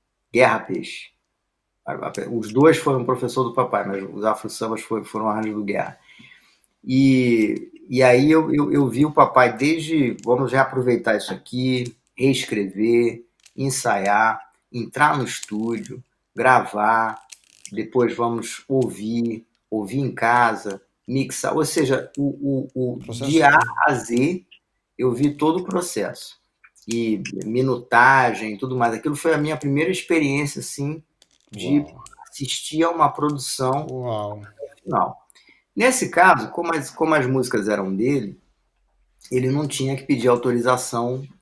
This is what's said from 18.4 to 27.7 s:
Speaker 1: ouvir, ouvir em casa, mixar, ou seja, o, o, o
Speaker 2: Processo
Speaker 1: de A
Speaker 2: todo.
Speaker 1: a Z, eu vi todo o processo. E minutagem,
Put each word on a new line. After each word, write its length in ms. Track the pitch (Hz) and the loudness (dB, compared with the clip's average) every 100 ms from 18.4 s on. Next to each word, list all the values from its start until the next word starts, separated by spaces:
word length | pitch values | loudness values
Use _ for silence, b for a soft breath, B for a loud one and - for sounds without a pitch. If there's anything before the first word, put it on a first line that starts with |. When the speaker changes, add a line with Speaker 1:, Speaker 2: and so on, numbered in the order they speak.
| - - - | -8 -12 -4
Speaker 1:
ouvir, 800 | 135 110 95 110 117 117 110 - _ - | -2 -2 -4 -6 -2 -4 -6 -12 _ -8
ouvir 300 | 110 98 131 | -6 -4 -4
em 120 | 131 | -4
casa, 680 | - 113 120 117 101 104 98 _ _ - | -2 2 4 2 0 -8 -10 _ _ -6
mixar, 480 | 131 131 - - 151 | -4 -4 -4 -2 0
ou 80 | |
seja, 480 | 147 165 131 131 - - | 0 0 0 0 -4 -4
o, 500 | 139 139 139 135 - | -4 -2 -4 -2 -4
o, 200 | 131 123 | -4 -4
o 40 | - | -6
Speaker 2:
Processo 320 | - 117 135 | -10 -6 0
Speaker 1:
de 140 | 160 | 4
A 160 | 143 147 | 6 6
Speaker 2:
todo. 120 | 135 - 151 | 4 0 0
Speaker 1:
a 60 | |
Z, 520 | 127 110 120 147 185 - - _ _ _ - | 0 0 0 2 0 -8 -20 _ _ _ -4
eu 140 | 127 | -2
vi 240 | 120 147 143 | 2 0 2
todo 240 | 156 180 | 0 0
o 40 | |
processo. 720 | 185 185 180 107 90 87 - - _ _ _ _ - | -2 -4 -4 -4 -6 -8 -16 -20 _ _ _ _ -8
E 340 | 117 113 104 - - 104 | -4 -2 -2 -4 -10 -4
minutagem, 1120 | 120 131 | -2 0